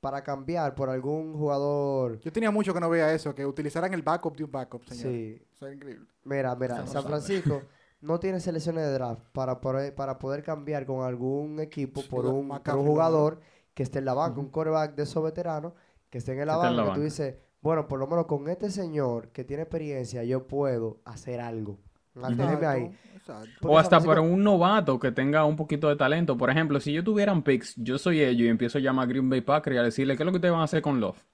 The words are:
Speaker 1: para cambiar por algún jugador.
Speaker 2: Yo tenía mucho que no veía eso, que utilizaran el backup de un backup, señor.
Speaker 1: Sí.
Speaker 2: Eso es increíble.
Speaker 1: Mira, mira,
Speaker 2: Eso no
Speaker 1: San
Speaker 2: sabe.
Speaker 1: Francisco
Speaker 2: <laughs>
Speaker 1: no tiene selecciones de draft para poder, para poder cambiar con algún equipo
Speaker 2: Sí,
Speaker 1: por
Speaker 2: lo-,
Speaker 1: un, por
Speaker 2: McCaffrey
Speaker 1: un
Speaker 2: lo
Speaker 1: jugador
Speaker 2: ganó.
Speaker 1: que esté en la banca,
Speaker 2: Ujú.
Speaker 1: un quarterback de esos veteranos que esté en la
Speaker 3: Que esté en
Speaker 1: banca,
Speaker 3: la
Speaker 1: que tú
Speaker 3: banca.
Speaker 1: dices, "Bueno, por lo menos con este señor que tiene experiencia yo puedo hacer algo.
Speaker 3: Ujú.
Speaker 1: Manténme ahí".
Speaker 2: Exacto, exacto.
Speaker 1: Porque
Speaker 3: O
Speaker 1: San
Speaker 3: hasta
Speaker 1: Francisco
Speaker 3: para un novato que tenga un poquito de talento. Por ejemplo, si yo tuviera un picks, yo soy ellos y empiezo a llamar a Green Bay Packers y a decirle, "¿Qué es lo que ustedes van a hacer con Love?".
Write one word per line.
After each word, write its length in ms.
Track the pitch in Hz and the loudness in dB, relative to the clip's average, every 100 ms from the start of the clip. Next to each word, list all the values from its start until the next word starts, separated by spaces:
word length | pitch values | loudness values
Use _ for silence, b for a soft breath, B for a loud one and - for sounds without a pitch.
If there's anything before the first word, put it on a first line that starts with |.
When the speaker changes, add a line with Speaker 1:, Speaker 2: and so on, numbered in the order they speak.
Speaker 1:
para 220 | 135 139 | -6 -6
cambiar 520 | 139 139 135 170 151 131 | -6 -8 -4 -2 -2 -2
por 140 | 135 | -4
algún 440 | 131 131 156 160 156 | -2 -2 -4 -6 -4
jugador. 840 | 147 143 143 147 139 135 127 113 | 0 0 0 0 0 0 -2 -4
Speaker 2:
Yo 100 | 165 | -6
tenía 200 | 160 226 | -2 0
mucho 220 | 208 196 | 2 0
que 60 | 180 | 0
no 100 | 170 | 2
veía 240 | 165 156 | 2 4
eso, 220 | 160 151 135 | 2 -2 -4
que 100 | 139 | -6
utilizaran 480 | 139 151 160 180 | -4 -6 -4 -4
el 100 | 185 | -2
backup 340 | 147 170 170 139 | -2 -2 -2 -8
de 60 | 151 | -10
un 60 | |
backup, 340 | 135 123 120 - | -8 -10 -14 -16
señor. 280 | 123 120 | -10 -6
Speaker 1:
Sí. 280 | 120 110 110 _ | -6 -8 -14 _
Speaker 2:
Eso 140 | _ 139 | _ -18
es 80 | 139 | -16
increíble. 320 | 139 117 - _ | -16 -18 -20 _
Speaker 1:
Mira, 320 | - 139 131 123 | -8 -4 -2 -2
mira, 200 | 127 120 | -4 -4
Speaker 2:
Eso 100 | 123 | -6
no 80 | |
Speaker 1:
San 20 | 143 | -6
Speaker 2:
sabe. 200 | 143 151 | -4 -6
Speaker 1:
Francisco 520 | 143 196 156 143 131 | -2 -2 0 -2 -6
Speaker 2:
<laughs> 0 | b b b | b b b
Speaker 1:
no 180 | 147 170 | -4 -2
tiene 200 | 190 185 | -2 -4
selecciones 460 | 175 165 156 160 151 | -4 -4 -4 -2 -2
de 80 | |
draft 280 | 135 123 113 - | -2 -4 -8 -10
para 280 | - 131 127 | -6 -4 -4
poder, 340 | 131 131 139 139 | -2 -2 -4 -6
para 240 | 135 131 | -6 -6
poder 240 | 135 139 | -6 -6
cambiar 420 | 143 151 143 151 135 | -6 -8 -4 -6 -4
con 180 | 131 | -4
algún 560 | 127 123 127 139 151 151 | -4 -4 -2 -2 -4 -6
equipo 440 | 156 151 135 139 | -8 -6 -6 -6
Speaker 2:
Sí, 40 | 135 | -6
Speaker 1:
por 160 | 127 | -2
Speaker 2:
lo-, 100 | 123 | 0
Speaker 1:
un, 300 | 135 139 139 | 0 -2 -6
por 140 | - 139 | -2 0
Speaker 2:
McCaffrey 0 | |
Speaker 1:
un 80 | 143 | 4
Speaker 2:
lo 60 | |
Speaker 1:
jugador 440 | 151 165 160 151 160 | 4 4 4 2 0
Speaker 2:
ganó. 60 | b b b | b b b
Speaker 1:
que 100 | - | -6
esté 160 | 131 139 | -4 -2
en 60 | 135 | -2
la 80 | |
banca, 260 | 131 160 123 | 0 0 -2
Speaker 2:
Ujú. 20 | |
Speaker 1:
un 80 | 143 | -6
quarterback 460 | 151 156 156 156 143 | -4 0 0 0 -4
de 80 | |
esos 200 | 147 165 | -4 -2
veteranos 500 | 160 160 175 156 160 - b b _ | -2 -4 -6 -6 -8 -14 b b _
que 80 | 127 | -10
esté 140 | 117 131 | -6 -4
en 80 | 147 | 0
la 60 | |
Speaker 3:
Que 20 | 160 | 2
esté 120 | 175 | 2
en 80 | 120 | 2
Speaker 1:
banca, 0 | |
Speaker 3:
la 80 | |
Speaker 1:
que 80 | 104 | 0
tú 100 | 95 | 0
Speaker 3:
banca. 20 | |
Speaker 1:
dices, 320 | 151 147 143 131 b _ | -2 -4 -6 -8 b _
"Bueno, 260 | 151 160 151 | 0 0 0
por 120 | 135 | -4
lo 80 | 135 | -2
menos 180 | 170 165 | 0 0
con 220 | 147 143 | -2 -2
este 200 | 185 208 | -4 -4
señor 600 | 190 175 151 135 117 - | -4 -4 0 0 0 -6
que 120 | - | -12
tiene 200 | 127 143 | -8 -8
experiencia 600 | 160 165 151 139 120 123 | -6 -6 -4 -6 -6 -6
yo 240 | 117 131 131 | -2 -2 -2
puedo 540 | 139 139 123 113 101 - | -2 0 0 -2 -8 -16
hacer 340 | 110 - 120 | -16 -10 -8
algo. 400 | 120 113 104 101 - _ _ - | -6 -8 -8 -10 -16 _ _ -10
Speaker 3:
Ujú. 160 | 127 120 | -4 0
Speaker 1:
Manténme 300 | 139 151 160 | 0 0 0
ahí". 240 | 135 120 | -2 -4
Speaker 2:
Exacto, 200 | 190 - - | -10 -20 -20
exacto. 460 | - 107 110 - | -18 -18 -18 -8
Speaker 1:
Porque 120 | 135 | 4
Speaker 3:
O 40 | 151 | 6
Speaker 1:
San 40 | |
Speaker 3:
hasta 100 | 170 | 8
Speaker 1:
Francisco 180 | 180 156 | 8 8
Speaker 3:
para 120 | 156 | 6
un 220 | 160 185 | 6 6
novato 560 | 208 196 175 214 160 131 | 6 6 6 4 4 2
que 120 | 131 | 2
tenga 340 | 117 135 151 151 | 0 2 4 4
un 100 | 151 | 2
poquito 340 | 151 147 151 | -2 0 2
de 60 | 147 | 4
talento. 420 | 135 156 165 123 | 4 4 2 2
Por 120 | 123 | 2
ejemplo, 300 | 139 160 143 | 4 4 2
si 140 | 147 | 0
yo 100 | 151 | -2
tuviera 300 | 180 214 202 | 0 2 4
un 100 | 185 | 2
picks, 320 | 143 131 - - | 4 2 2 -8
yo 200 | 113 135 | -4 -2
soy 240 | 180 160 | 2 4
ellos 200 | 139 123 | 4 6
y 40 | 117 | 6
empiezo 280 | 113 120 143 | 4 2 0
a 40 | |
llamar 240 | 135 131 127 | 0 0 0
a 40 | |
Green 200 | 127 131 | 0 2
Bay 120 | 131 | 0
Packers 340 | 120 147 151 127 | 2 2 2 2
y 40 | |
a 40 | |
decirle, 320 | 120 117 135 131 | 2 2 0 2
"¿Qué 60 | |
es 20 | 156 | 0
lo 60 | |
que 60 | 185 | 2
ustedes 140 | 180 | 2
van 80 | 170 | 2
a 40 | 156 | 2
hacer 160 | 165 | 0
con 180 | 151 135 | 0 0
Love?". 260 | 104 - _ | 0 -4 _